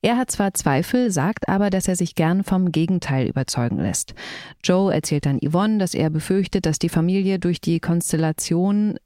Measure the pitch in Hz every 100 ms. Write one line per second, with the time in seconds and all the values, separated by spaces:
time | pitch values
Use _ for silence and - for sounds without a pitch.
0 | 240 240 254 - 196 - - 135 175 247
1 | 247 175 151 220 - 196 202 190 185 180
2 | 170 - 165 185 196 185 185 156 165 180
3 | - 135 127 - 131 - 120 78 92 90
4 | - - - - - - - 180 196 156
5 | - 147 143 139 143 170 208 214 185 -
6 | 160 156 - 190 185 202 165 156 175 -
7 | 170 190 190 190 175 175 - 165 - 170
8 | - 160 160 156 - 170 185 202 208 -